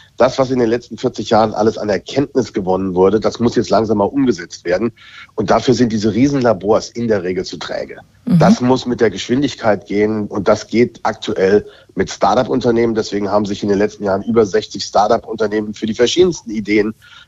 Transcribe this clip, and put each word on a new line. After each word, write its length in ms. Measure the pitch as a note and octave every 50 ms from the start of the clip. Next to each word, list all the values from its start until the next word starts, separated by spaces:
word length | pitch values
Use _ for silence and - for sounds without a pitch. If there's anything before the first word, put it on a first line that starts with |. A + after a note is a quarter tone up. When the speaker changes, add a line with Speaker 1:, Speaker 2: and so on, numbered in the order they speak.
| - _ _
Speaker 1:
Das, 240 | - A#2 C3 - -
was 100 | C3+ B2
in 100 | C3+ B2
den 100 | A#2+ A2
letzten 280 | A#2 B2 - - - G#2
vierzig 340 | - B2+ - - A2 -
Jahren 220 | A#2 G#2+ A2+ A2 G#2
alles 240 | - G#2+ A2 G#2+ -
an 120 | - G#2
Erkenntnis 640 | G2+ F#2 - - - C3+ D3 C#3+ - C3 A#2 - -
gewonnen 420 | A2 F#2+ F2+ F#2 F#2 F#2+ F#2 F2+
wurde, 240 | F2+ F#2 F#2+ G2+ A2
das 220 | G2+ - - -
muss 160 | A#2+ A#2 - B2+
jetzt 120 | G#2+ -
langsam 280 | G2 G2+ A2+ G#2 A2 G#2
mal 80 | G2
umgesetzt 580 | F#2+ - C#3 C#3 B2+ G#2+ E2+ F2 - - - -
werden. 300 | - F2 F#2 A2+ A#2 - _ - - - - - - _
Und 140 | - G#2+ F2
dafür 240 | A2+ A2 - - B2
sind 180 | G#2+ B2+ A2+
diese 220 | G#2+ A2 G2+ A2 F#2
Riesenlabors 760 | A2 C3 C#3+ C#3+ C#3 B2 A#2+ A2 F2+ E2+ G2+ A2 F#2+ - -
in 180 | - A#2 A#2+ A#2
der 140 | A2 G2+ F2
Regel 200 | F#2 F#2 F#2 F2+
zu 140 | - - D#2+
träge. 400 | - - - - - - - - - _ _ _ -
Speaker 2:
Mhm. 160 | - F#3 E3+
Speaker 1:
Das 220 | - - A3+ -
muss 240 | B3 B3 C4 B3+ -
mit 160 | B3 A#3+ -
der 80 | A2+ G#2+
Geschwindigkeit 800 | F#2 F#2+ - - A#2+ C3 D3 C3 - - - A2+ G#2 F#2+ - -
gehen 400 | F#2+ G2+ G#2 G#2+ A2 G#2+ G#2 G2+
und 200 | - G#2 G2 -
das 200 | G#2+ G#2 - -
geht 340 | - A2 B2 A#2+ - - -
aktuell 600 | A2 G#2+ - - - G#2 - F#2+ F#2+ G2+ G#2 - - - - _ _ -
mit 140 | F2+ F#2+ -
Start-up-Unternehmen. 840 | - - - - G2+ A#2+ B2+ - C3+ C3 A2+ B2 A#2 A#2 A#2 A2+ A2+
Deswegen 340 | A2 G#2 - - G2+ G#2 F#2+
haben 160 | G2 G#2 G#2+
sich 160 | G2 G2+ -
in 60 | - G#2
den 100 | G2+ F#2+
letzten 280 | G#2+ G#2+ - - G2+
Jahren 180 | G2 F#2+ G2 G2+
über 220 | A2 A2+ A2+ A2
sechzig 400 | F#2+ F2 G#2+ G#2 - - G#2 -
Start-up-Unternehmen 880 | - - G#2 G2+ G#2+ A#2+ A2+ - - A2 A2 A2 G#2 G#2 G#2+ G#2+ G#2+ G#2
für 140 | - - A2
die 80 | G#2+
verschiedensten 560 | - B2 A#2 - E3 F3+ F#3 E3 - - A#2
Ideen 420 | G#2+ A2 G2+ G2+ G#2 G#2+ G2+ A2 A2 _ _ - - - -